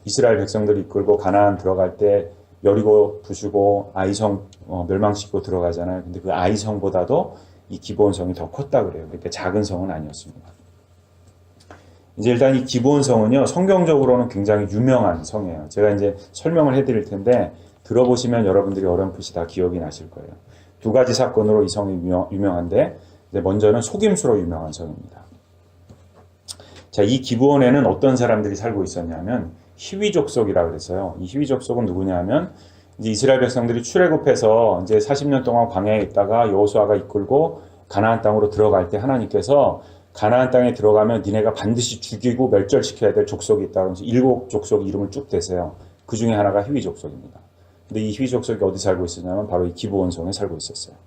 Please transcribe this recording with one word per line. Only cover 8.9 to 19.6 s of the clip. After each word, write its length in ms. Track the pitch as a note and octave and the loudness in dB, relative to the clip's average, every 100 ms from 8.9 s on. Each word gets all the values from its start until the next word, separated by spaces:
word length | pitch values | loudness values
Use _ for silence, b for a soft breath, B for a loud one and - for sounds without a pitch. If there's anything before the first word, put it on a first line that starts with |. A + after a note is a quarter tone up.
| D#2 D#2+ | -6 -14
그러니까 240 | - - | -12 -12
작은 340 | - F#2 G#2 | -8 -4 -2
성은 260 | G2+ F2+ F#2 | -2 -4 -6
아니었습니다. 560 | D#2+ D2+ - - - - - _ _ _ _ _ _ _ _ _ _ b b b b b - | -8 -10 -14 -20 -20 -20 -20 _ _ _ _ _ _ _ _ _ _ b b b b b -2
이제 140 | A#2 | 0
일단 240 | A#2+ C3+ | 4 4
이 100 | C3 | 2
기브온 380 | - B2 C3 D3 | 0 0 2 4
성은요, 440 | C3 A2+ G#2+ C3+ - | 4 2 4 2 2
성경적으로는 840 | F3 F#3+ F#3 E3 C#3+ B2+ B2 A#2 | 2 2 4 4 4 4 2 0
굉장히 380 | G2 G2+ G#2 F#2+ | -2 0 0 0
유명한 540 | G#2 C3 B2 G2 E2 | 0 2 4 2 -2
성이에요. 420 | D#2 G#2+ F#2 D#2 D2+ | -6 -8 -8 -10 -6
제가 220 | G2+ G#2 | 2 2
이제 240 | G2+ G2+ - B | 2 -2 -4 B
설명을 440 | - D#3+ E3+ C#3+ C3+ | -8 -2 2 2 2
해드릴 300 | C3+ A2 - | 0 -2 -4
텐데, 460 | G2+ G#2 A#2+ - B B B | -2 2 2 0 B B B
들어보시면 640 | - A2+ B2 A#2+ A#2+ A#2 G2+ | -2 2 4 2 2 2 4
여러분들이 400 | F#2+ G2 F#2+ F#2 | 2 2 0 0
어렴풋이 480 | F2+ F#2 F2 - | 0 -2 -6 -10
다 120 | E2+ E2+ | -8 -6
기억이 340 | F#2 | -2